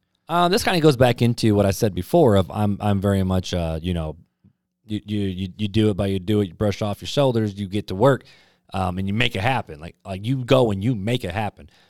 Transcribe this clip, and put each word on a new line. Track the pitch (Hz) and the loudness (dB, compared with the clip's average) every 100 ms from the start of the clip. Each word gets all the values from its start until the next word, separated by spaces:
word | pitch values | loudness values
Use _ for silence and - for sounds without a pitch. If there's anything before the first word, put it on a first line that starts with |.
| _ _ - | _ _ -6
Uh, | 165 175 | 0 2
this | 185 | 2
kinda | - 185 | 0 4
goes | 156 120 | 4 6
back | 123 120 | 2 4
into | 120 120 113 | 0 2 2
what | 104 | 4
I | 101 | 4
said | 95 110 | 2 -2
before | 90 87 175 139 101 | -2 0 4 6 4
of | 82 | 2
I'm, | 104 104 98 | -2 -2 -2
I'm | 104 98 | -2 0
very | 101 98 | 2 0
much, | 92 92 - | 2 0 -2
uh, | 90 82 80 | -4 -2 -4
you | 85 | -4
know, | 87 78 82 _ _ _ _ _ _ | -4 -4 -10 _ _ _ _ _ _
you, | 110 107 101 | -10 -8 -6
you, | 104 | -4
you, | 98 90 95 87 | -4 -4 -6 -6
you | 107 | -2
do | 95 107 | 2 2
it | 95 | 2
by | 101 | -2
you | 98 | -2
do | 90 107 | 0 0
it, | 98 | 0
you | |
brush | 82 107 95 | -2 -2 -2
off | 107 101 | -4 -6
your | - | -6
shoulders, | - 139 117 107 98 | 0 0 2 -2 -4
you | 98 | -6
get | 104 - | -6 -6
to | |
work, | 95 131 127 - _ _ _ _ | 2 2 2 -4 _ _ _ _
um, | 98 92 90 | -4 -4 -2
and | 95 | -4
you | |
make | 104 120 | 0 -2
it | 110 | -2
happen. | 107 127 - 73 | -2 -2 -6 -12
Like, | 82 - | -16 -18
like, | - 95 104 | -12 -10 -4
you | 135 | -4
go | 123 131 120 | 2 4 4
and | 98 | 0
you | 107 | -2
make | 120 98 127 | -2 -2 -4
it | 92 | -4
happen. | 90 104 - 76 _ | -6 -6 -8 -20 _